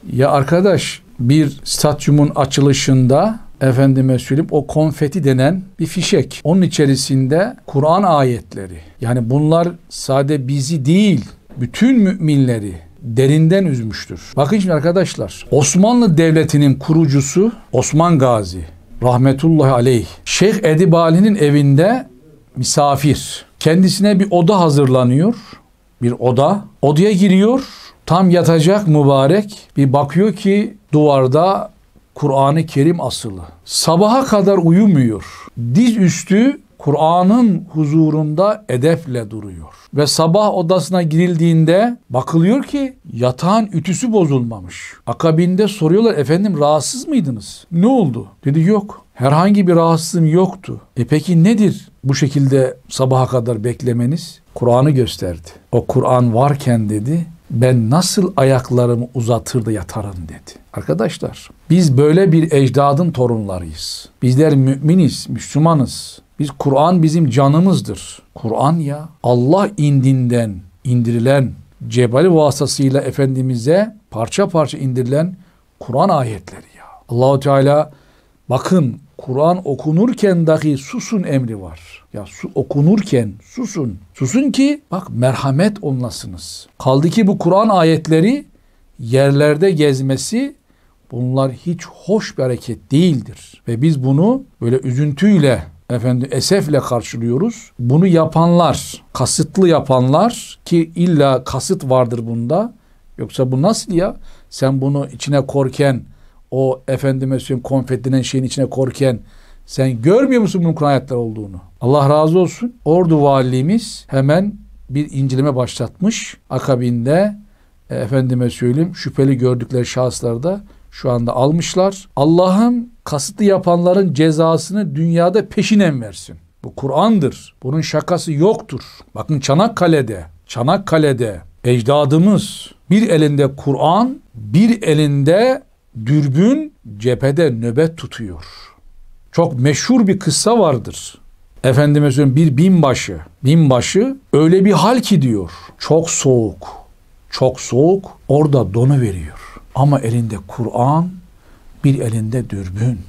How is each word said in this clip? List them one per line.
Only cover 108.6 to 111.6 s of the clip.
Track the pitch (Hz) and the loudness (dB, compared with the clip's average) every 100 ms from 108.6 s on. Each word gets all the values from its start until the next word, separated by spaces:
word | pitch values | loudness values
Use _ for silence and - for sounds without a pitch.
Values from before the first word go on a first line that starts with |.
| 135 | -4
korken | 131 131 - 135 113 - - - - - | -2 -4 0 -2 -2 -8 -20 -20 -20 -14
sen | - 131 120 | -4 -2 0
görmüyor | 127 214 269 254 | 2 2 4 2
musun | 208 190 | 0 0
bunun | 170 | -2
Kur'an | 160 147 | 0 0
ayetleri | 135 135 123 | 0 -2 -6
olduğunu? | 117 107 104 92 | -6 -8 -12 -14